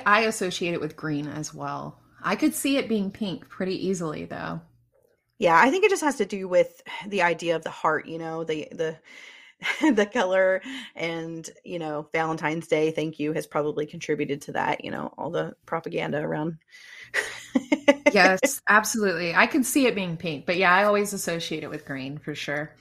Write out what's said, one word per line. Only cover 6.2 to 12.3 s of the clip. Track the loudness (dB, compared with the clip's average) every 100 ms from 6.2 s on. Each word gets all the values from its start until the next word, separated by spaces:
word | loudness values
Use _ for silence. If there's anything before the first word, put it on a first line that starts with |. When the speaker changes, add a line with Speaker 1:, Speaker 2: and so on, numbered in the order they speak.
| -4
Speaker 2:
do | -4 0
with | 2 2 0 -14 -14 -6
the | 0
idea | 2 2 0 -2
of |
the | -2
heart, | -2 0 0 -2
you | -8
know, | -8 -6
the, | -4 -6 -6
the, | -4 -4 -4 -14 -20 -20 -20 -20 _ -8 0
<laughs> | 4
the | 4 2
color | 2 2 4 4 2 -2 -12 -14 -8
and, | -6 -4 -8 -10 -12 -16 -12
you | -8
know, | -6 -6 -4
Valentine's | -2 -2